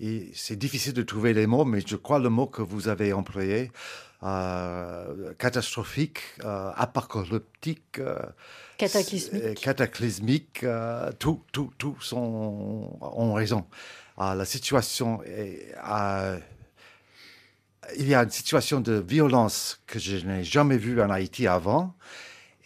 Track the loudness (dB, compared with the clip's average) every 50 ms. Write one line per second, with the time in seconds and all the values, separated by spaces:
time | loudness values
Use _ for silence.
0 | -6 -4 -4 -4 -6 -10 -10 -10 -8 -6 -4 -4 -2 -2 -2 -2 -2 -2 -2 -2
1 | -2 -2 0 2 4 4 6 6 6 6 6 6 6 4 2 0 0 -2 -4 -4
2 | 0 2 2 4 4 4 4 4 2 2 -2 -4 -6 -4 -4 -4 -2 0 0 2
3 | 2 2 2 0 -2 -2 -4 -2 0 0 2 0 0 -2 -8 -12 -14 -14 -14 -16
4 | -18 -20 _ _ -6 -4 -2 -2 -2 -2 -2 -4 -4 -4 -6 -6 -8 -8 -10 -10
5 | -10 -10 -10 -10 -10 -10 -6 -2 0 0 2 0 -2 -2 -4 -6 -6 -4 -2 -2
6 | -2 -2 -4 -8 -14 -14 -14 -10 -8 -6 -4 -4 -6 -4 -2 -2 -2 0 0 -2
7 | -4 -2 -4 -4 -2 -2 -2 -4 -4 _ -14 _ -6 -6 -6 -6 _ _ -10 -6
8 | -6 -4 -4 -4 -6 -8 -12 -18 -20 -20 -20 -20 -20 -18 -4 -2 0 2 4 2
9 | 2 2 -2 -4 -4 -4 -2 -2 -2 -2 -2 -2 -2 0 2 2 0 0 0 0
10 | -2 -2 0 0 2 2 2 2 0 -4 -8 -4 -2 -2 -2 -2 -2 -4 -4 -4
11 | -4 -6 -4 -2 0 0 0 0 -4 _ -6 -4 -4 -6 -6 -6 -6 -6 -6 -8
12 | -8 -6 -4 -2 -2 -2 -2 -2 -4 -4 -4 -6 -6 -6 -6 -6 -6 -8 -10 -10
13 | -10 -6 0 2 2 4 4 4 2 2 2 0 0 -2 -10 -18 -18 -18 -18 -20
14 | -20 -12 _ -2 0 0 0 0 -2 -2 -4 -4 -2 2 2 2 2 2 0 -2
15 | 0 0 -2 -2 -6 -8 -8 -8 -8 -8 -10 -12 -14 -14 -14 -10 -6 -2 0 0
16 | 2 0 0 0 -2 -2 -4 -6 -10 -14 -20 -20 -20 -20 _ _ -20 -20 -20 _
17 | _ _ _ -20 -20 -20 -20 -20 -20 _ _ _ _ _ _ _ -14 -10 -6 -2
18 | 2 6 6 6 6 4 2 -4 0 2 2 2 4 2 0 2 2 2 2 2
19 | 2 2 4 6 6 8 8 6 6 4 2 -2 -4 -6 -8 -10 _ -10 -8 -6
20 | -4 -4 -4 -2 -2 -2 -2 -2 -2 2 4 4 6 6 4 4 2 2 2 2
21 | 4 4 2 0 -2 -2 -2 0 4 4 4 4 4 4 2 2 2 0 -4 _
22 | -18 -20 -18 -18 -18 -18 -20 -20 -20 -20 _ _ -6